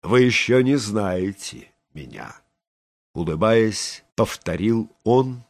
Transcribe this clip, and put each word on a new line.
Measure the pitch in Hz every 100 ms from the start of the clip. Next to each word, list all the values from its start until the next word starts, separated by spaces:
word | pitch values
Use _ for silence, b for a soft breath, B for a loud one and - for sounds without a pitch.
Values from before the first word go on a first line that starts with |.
«Вы | 87 123
ещё | 123 117 - 127
не | 127 143
знаете | 104 107 98 92 95 95 - - - _ _
меня», | 76 65 58 60 - _ _ _ _ _ _ _
улыбаясь, | - 85 80 107 113 110 104 - - _ -
повторил | 110 - - 85 104 113 110 _
он | 110 123 131 123 120